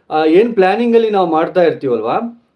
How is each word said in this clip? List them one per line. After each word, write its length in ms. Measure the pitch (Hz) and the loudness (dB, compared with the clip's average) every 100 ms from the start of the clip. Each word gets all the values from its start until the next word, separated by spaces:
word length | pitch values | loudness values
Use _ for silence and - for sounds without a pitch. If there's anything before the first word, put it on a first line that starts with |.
| - | -6
ಆ, 140 | 156 160 | -2 2
ಏನ್ 300 | 175 240 208 | 2 2 2
ಪ್ಲಾನಿಂಗ್ 400 | 185 214 240 226 | 0 0 0 2
ಅಲ್ಲಿ 140 | 220 | 2
ನಾವು 200 | 196 175 | 0 0
ಮಾಡ್ತಾ 340 | 156 160 175 | -2 -2 0
ಇರ್ತೀವಲ್ವಾ, 840 | 175 233 135 113 113 175 233 - _ | 0 0 -4 -4 -2 -4 -6 -14 _